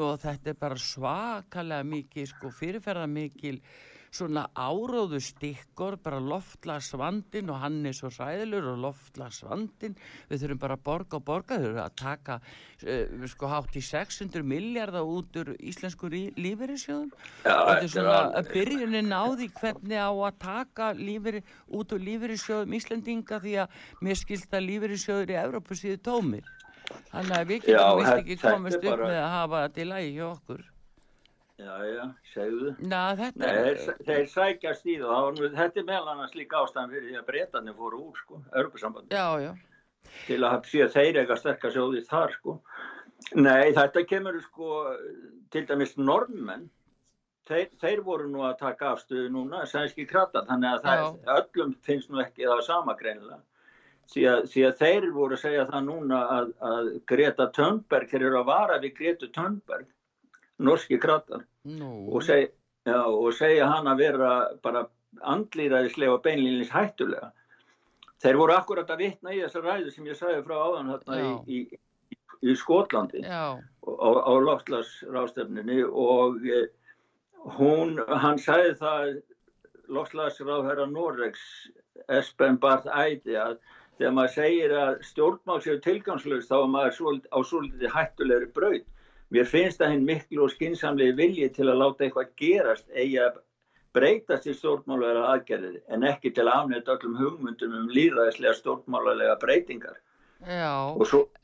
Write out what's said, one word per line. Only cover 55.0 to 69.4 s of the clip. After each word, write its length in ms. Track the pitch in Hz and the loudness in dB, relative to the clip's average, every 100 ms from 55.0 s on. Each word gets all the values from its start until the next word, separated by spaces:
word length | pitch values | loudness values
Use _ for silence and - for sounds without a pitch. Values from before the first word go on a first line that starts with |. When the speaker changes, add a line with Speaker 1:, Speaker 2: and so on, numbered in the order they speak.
| 180 | 2
Speaker 2:
voru 240 | 143 135 131 | 0 0 0
að 80 | 151 | 0
segja 240 | 147 131 | 0 0
það 160 | 139 139 | -2 -4
núna 400 | 165 143 131 123 | -4 0 0 2
að, 240 | 127 117 - | 0 -2 -4
að 300 | 120 117 117 - - | -4 -2 -2 -4 0
Greta 400 | 127 143 - 123 | 4 4 4 0
Thunberg, 560 | - 156 220 - 135 123 | 2 2 2 0 0 0
þeir 160 | 135 131 | 0 2
eru 160 | 127 | 2
að 80 | 123 | 2
vara 320 | 170 208 170 | 2 2 0
við 160 | 135 - | -2 -4
Gretu 320 | 160 170 180 | -2 -2 -4
Thunberg, 540 | - 185 208 - - 135 _ _ _ _ _ _ - | -6 -4 -6 -6 -10 -10 _ _ _ _ _ _ -2
norski 380 | 131 165 - 123 | 2 2 2 0
kratar, 460 | 165 156 - - - _ 143 | 4 2 0 -14 -14 _ -14
Speaker 1:
Nú. 220 | 156 139 113 98 | -12 -10 -10 -4
Speaker 2:
og 120 | 120 | -4
seg-, 300 | - 143 135 - _ _ - | 4 4 4 -2 _ _ -2
já, 120 | 123 | 0
og 320 | 117 107 117 | 2 2 2
segja 320 | 117 156 156 139 | 2 4 6 6
hana 260 | 156 147 131 | 2 2 4
vera 560 | 151 139 127 123 110 - | 4 4 2 2 0 -4
bara 220 | 123 120 120 _ _ - | -2 -2 -4 _ _ -12
andlýðræðislega 920 | - 165 214 160 147 131 123 156 135 | -4 -2 -2 -2 2 2 2 2 2
og 80 | 123 | 4
beinlínis 480 | 160 151 131 127 117 | 2 2 2 0 0
hættulega. 640 | 160 208 - 113 - 117 _ _ _ _ _ _ _ - _ | 0 0 -2 -4 -4 -8 _ _ _ _ _ _ _ -20 _
Þeir 180 | 131 139 | 4 8
voru 160 | 160 | 8
akkúrat 360 | 180 180 185 - | 6 4 -4 -4
að 80 | 160 | -2
vitna 320 | 196 - 180 | -2 -4 -8
í 60 | 196 | -4